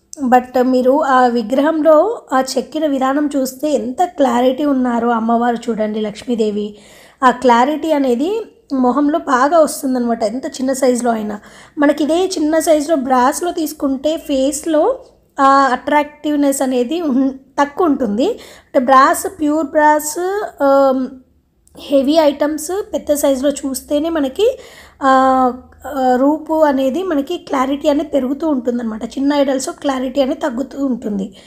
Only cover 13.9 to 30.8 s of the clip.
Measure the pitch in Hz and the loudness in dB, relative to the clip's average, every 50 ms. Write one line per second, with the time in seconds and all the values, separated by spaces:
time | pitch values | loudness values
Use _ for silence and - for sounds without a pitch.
13.9 | 269 262 269 302 320 320 320 - 294 262 262 277 302 - - 339 311 302 320 440 | -2 -2 -2 -2 -2 -2 -4 -2 -2 0 0 0 -2 -4 -4 0 0 2 2 2
14.9 | 539 - - - _ _ _ _ _ - 277 269 269 277 277 262 247 240 - - | 0 -2 -6 -20 _ _ _ _ _ 2 4 4 6 4 4 2 0 -2 -2 0
15.9 | 294 294 294 294 - - - 302 294 294 285 277 269 277 285 262 254 247 247 233 | 0 0 0 -2 -6 -8 -6 -2 0 0 2 0 0 0 -2 -2 0 0 -2 -2
16.9 | 311 349 349 294 247 262 262 269 262 - - _ _ - 285 285 - - 381 330 | -2 -4 -2 -2 0 0 0 0 -2 -6 -14 _ _ -2 -2 -2 -2 0 0 2
17.9 | 277 277 269 208 202 208 277 392 508 - - - - - _ _ - 208 247 240 | 2 0 -2 -2 -2 0 0 -2 -2 -4 -10 -20 -20 -20 _ _ -2 -2 2 4
18.9 | 262 262 269 311 339 339 - 381 - - 311 294 294 311 320 302 320 302 302 302 | 6 6 6 6 4 0 -4 -8 -6 -4 -2 -2 0 0 -2 -2 0 2 4 4
19.9 | 302 302 302 302 - 349 349 370 392 415 427 - - - 285 277 277 277 277 269 | 4 2 0 -4 -6 -6 -4 -4 -4 -4 -6 -8 -4 -2 2 2 4 4 4 2
20.9 | 262 262 262 262 277 262 - _ _ _ _ _ _ _ _ _ _ - - - | 2 0 -4 -6 -10 -14 -20 _ _ _ _ _ _ _ _ _ _ -18 -4 0
21.9 | 285 277 262 277 302 330 311 285 285 294 302 294 311 294 - - 359 392 427 - | 2 2 2 4 4 4 4 2 2 0 -2 -2 -4 -4 -6 -6 -6 -6 -6 -6
22.9 | - 294 - - 294 269 294 285 269 247 262 294 277 - - 269 269 254 - - | -6 -6 -2 -2 -2 0 0 0 0 0 0 -2 -2 -2 -4 -8 -8 -8 -6 -4
23.9 | 302 294 302 330 330 320 277 269 269 - 403 480 539 - - - - - - - | -2 -2 -2 -2 -2 -2 -2 -2 -2 0 0 0 0 -2 -8 -20 -20 -20 -20 -20
24.9 | _ - 277 269 262 262 262 262 262 262 254 254 240 254 - - - - - 262 | _ -4 0 2 4 4 4 4 4 2 2 0 -2 -4 -12 -20 -20 -16 -12 -10
25.9 | 294 269 262 254 254 247 269 285 302 311 311 311 320 311 311 294 277 262 269 269 | -6 -2 0 2 2 4 4 2 2 0 -2 -2 0 2 4 4 2 2 0 0
26.9 | 240 320 392 370 330 277 277 - 349 339 - - - 269 254 262 285 285 294 311 | -2 -2 -4 -2 -2 -2 -4 -4 -6 -10 -8 -6 -4 -2 -2 -2 -2 -2 0 0
27.9 | 285 294 339 302 - 285 254 247 285 285 339 320 294 254 233 254 240 240 240 220 | 0 0 -2 -2 -2 -2 -2 -2 -4 -4 -2 -2 -2 -2 -2 -4 -4 -4 -4 -6
28.9 | 220 220 247 233 - 262 269 277 294 285 277 277 262 269 262 - 349 - - 285 | -8 -8 -10 -10 -6 -4 -2 0 2 2 0 0 0 -2 -4 -6 -8 -6 -4 -4
29.9 | 269 262 254 262 240 277 262 247 320 - - 302 233 226 269 - - 285 | -4 -4 -4 -4 0 0 0 0 -2 -4 -4 -6 -4 -4 -6 -8 -6 -4